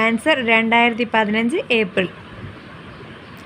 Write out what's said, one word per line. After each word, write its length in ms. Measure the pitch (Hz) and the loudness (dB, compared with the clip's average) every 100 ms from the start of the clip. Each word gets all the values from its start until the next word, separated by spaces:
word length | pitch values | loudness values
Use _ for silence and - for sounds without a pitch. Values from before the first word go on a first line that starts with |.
ആൻസർ, 340 | 226 226 302 294 233 | 2 2 2 2 4
രണ്ടായിരത്തി 560 | 226 226 233 240 226 233 226 | 4 4 4 4 2 0 0
പതിനഞ്ച് 420 | 208 214 233 320 - 233 | 2 0 0 -2 0 0
ഏപ്രിൽ. 300 | 196 - 170 - - - - - - - - - - - - - | 0 -2 -2 -6 -18 -16 -16 -16 -18 -18 -18 -18 -18 -18 -18 -18